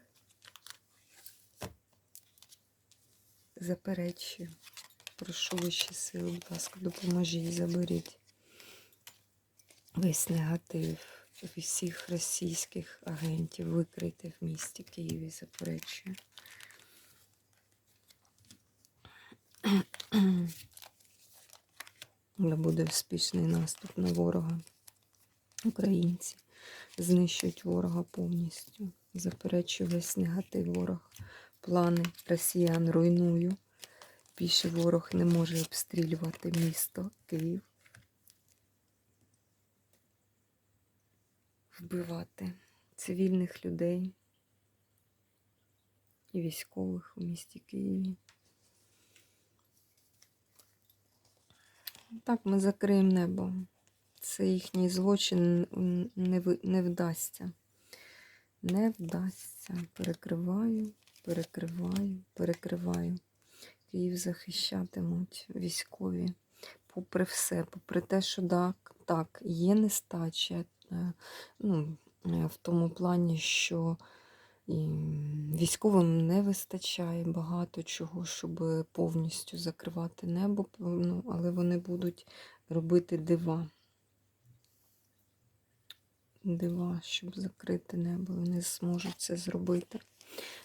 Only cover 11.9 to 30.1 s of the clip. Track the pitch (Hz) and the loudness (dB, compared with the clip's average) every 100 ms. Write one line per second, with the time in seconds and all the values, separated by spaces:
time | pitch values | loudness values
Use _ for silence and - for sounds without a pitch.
11.9 | - - 170 - - 180 165 - 180 160 | -6 -6 -4 -2 -4 -2 -4 -6 -8 -10
12.9 | - - 156 160 160 160 - 165 165 165 | -12 -10 -4 -2 -2 -2 -4 -2 0 -2
13.9 | - 175 - 170 - 170 156 - - - | -2 -6 -6 -12 -8 -6 -6 -10 -14 -16
14.9 | - 165 160 160 - 165 - 170 165 - | -10 -8 -6 -8 -12 -16 -10 -8 -8 -8
15.9 | - 190 190 - - - - - - - | -14 -12 -14 -16 -20 -20 -20 -20 -20 -20
16.9 | - - _ _ _ _ _ _ _ _ | -20 -20 _ _ _ _ _ _ _ _
17.9 | _ _ _ _ _ - - _ _ _ | _ _ _ _ _ -20 -20 _ _ _
18.9 | _ - - - - _ _ 214 196 - | _ -20 -20 -20 -20 _ _ 4 4 2
19.9 | - - 220 190 180 170 160 - - - | -6 0 4 6 6 0 -4 -16 -20 -20
20.9 | _ _ _ - - - - _ - - | _ _ _ -20 -20 -20 -20 _ -20 -20
21.9 | - - _ _ - 170 160 160 160 160 | -20 -20 _ _ -2 0 2 2 2 2
22.9 | - - 87 - 90 82 85 80 - - | 0 -2 -2 0 2 2 2 0 -4 -8
23.9 | - 180 175 170 175 165 170 - _ - | -2 0 4 2 2 0 -4 -6 _ -20
24.9 | - _ _ _ _ _ - 226 - 196 | -20 _ _ _ _ _ -4 -2 0 2
25.9 | 180 170 175 - - _ - - - - | 4 2 0 -6 -14 _ -20 -20 -20 -16
26.9 | - 175 180 175 - 180 - 180 175 180 | -4 4 6 6 2 -4 -4 -2 0 0
27.9 | 175 175 - 175 175 170 - - - 196 | -2 -4 -4 -2 -2 -2 -6 -16 -12 -12
28.9 | - _ 180 180 - 190 180 175 - 180 | -12 _ -8 -6 -4 -2 0 0 -2 -2
29.9 | 170 - | -2 -2